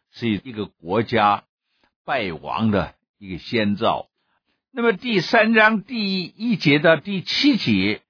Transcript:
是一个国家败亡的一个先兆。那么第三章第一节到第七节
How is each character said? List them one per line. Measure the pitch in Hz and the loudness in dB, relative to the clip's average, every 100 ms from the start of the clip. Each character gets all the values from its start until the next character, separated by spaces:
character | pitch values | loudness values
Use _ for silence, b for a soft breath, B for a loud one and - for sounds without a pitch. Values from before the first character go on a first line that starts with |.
| _ | _
是 | - 117 | -6 -2
一 | 98 131 | -2 -4
个 | 107 95 | -12 -12
国 | _ 82 104 | _ -4 -2
家 | 117 113 104 101 - _ _ _ _ _ | 0 2 2 2 -4 _ _ _ _ _
败 | - 139 98 | -8 -6 -6
亡 | 78 71 64 110 | -8 -8 -2 0
的 | 101 76 - _ _ | 0 -2 -8 _ _
一 | 98 | -14
个 | 85 | -14
先 | - 117 101 101 | -6 -2 0 0
兆。 | 110 76 - _ _ _ _ _ _ | 0 -2 -6 _ _ _ _ _ _
那 | 254 | -4
么 | 233 | -2
第 | 185 254 202 | -2 -2 -2
三 | - 233 214 | 2 2 4
章 | 226 214 220 | 4 4 2
第 | - 240 202 190 | -4 -6 -4 -4
一 | 170 - 233 196 | -6 -6 -4 0
节 | 156 147 | 2 4
到 | 170 160 | 4 2
第 | 202 190 | 0 -6
七 | - - 285 247 | -6 0 2 2
节 | - 101 98 104 | 2 0 0 -4